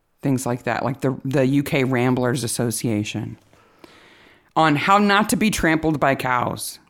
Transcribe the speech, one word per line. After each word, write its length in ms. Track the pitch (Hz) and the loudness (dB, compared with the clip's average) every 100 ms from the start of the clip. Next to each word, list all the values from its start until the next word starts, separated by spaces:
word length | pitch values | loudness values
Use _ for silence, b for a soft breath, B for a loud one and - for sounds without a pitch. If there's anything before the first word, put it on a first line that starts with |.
| _ _ | _ _
things 240 | 139 127 123 | -2 -2 -2
like 160 | 120 | -4
that, 180 | 123 110 | -2 -2
like 200 | 120 135 | -4 -2
the, 140 | 131 - | -4 -4
the 220 | 135 135 131 | -2 0 2
U 160 | 143 | 2
K 220 | 139 143 | 0 0
Ramblers 580 | 127 127 123 127 123 120 | 0 2 2 2 0 -2
Association, 960 | 117 - 117 - 127 104 104 107 110 113 _ b b b b b b b b b b - | -4 -4 -4 -2 -2 -2 -4 -8 -10 -12 _ b b b b b b b b b b 2
on 200 | 160 143 | 2 2
how 220 | 190 202 | 2 4
not 300 | 202 202 214 | 4 2 2
to 80 | 196 | 0
be 140 | 214 | 0
trampled 500 | - 165 160 160 147 | 2 2 2 0 0
by 140 | 143 | 0
cows. 640 | 131 127 123 113 - - - | 0 0 -2 -2 -6 -10 -14